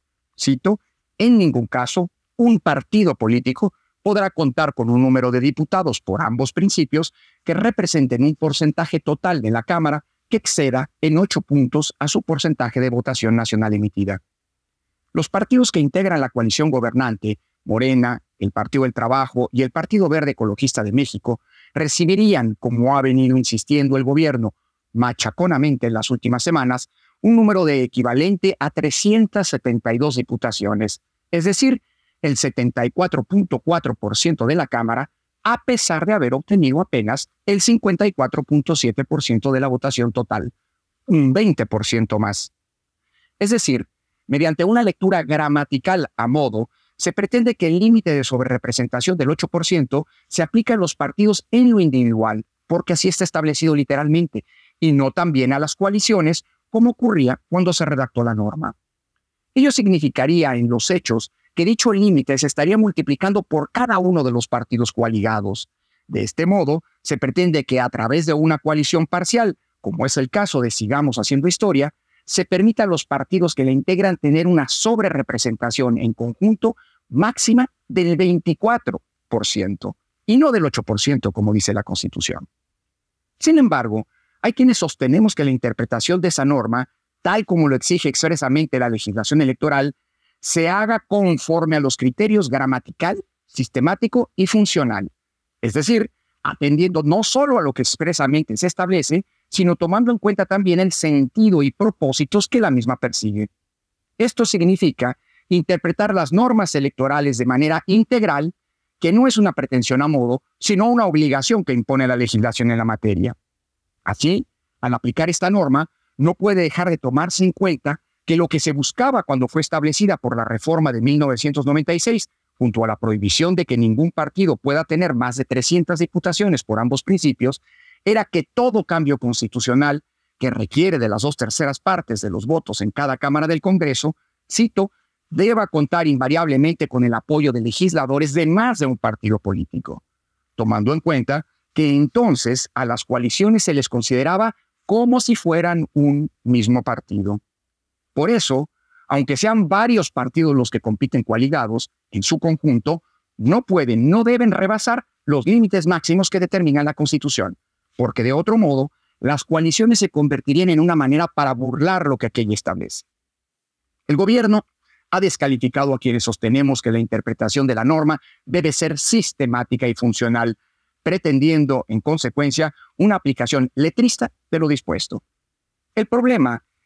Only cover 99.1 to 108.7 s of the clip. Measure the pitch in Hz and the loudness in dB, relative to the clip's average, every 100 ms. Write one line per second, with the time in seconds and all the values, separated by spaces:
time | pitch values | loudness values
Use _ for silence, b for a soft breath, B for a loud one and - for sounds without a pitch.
99.1 | 165 - _ _ - 175 170 170 202 240 | -2 -4 _ _ 0 2 2 0 2 2
100.1 | 233 214 208 190 196 190 175 185 - 160 | 2 0 0 0 0 2 2 2 0 0
101.1 | 143 131 - 220 170 139 - 208 - 139 | 2 2 2 4 4 2 0 -2 0 -2
102.1 | - 147 208 - 247 190 127 117 127 123 | -2 0 -2 0 0 2 2 0 -2 -4
103.1 | - 107 104 104 _ _ _ _ _ _ | -4 -4 -4 -6 _ _ _ _ _ _
104.1 | - 233 - 226 190 170 190 165 - 123 | -4 -2 0 0 2 2 2 0 0 -4
105.1 | - _ _ - 180 156 180 170 170 208 | -6 _ _ -2 0 0 -2 -2 -2 0
106.1 | 190 143 175 247 220 180 147 139 - 135 | 0 0 2 2 2 0 0 -2 -2 -2
107.1 | 147 143 120 123 127 151 160 - 214 220 | 0 0 0 0 2 2 0 2 2 2
108.1 | 247 208 143 160 - _ | 0 0 0 -4 -8 _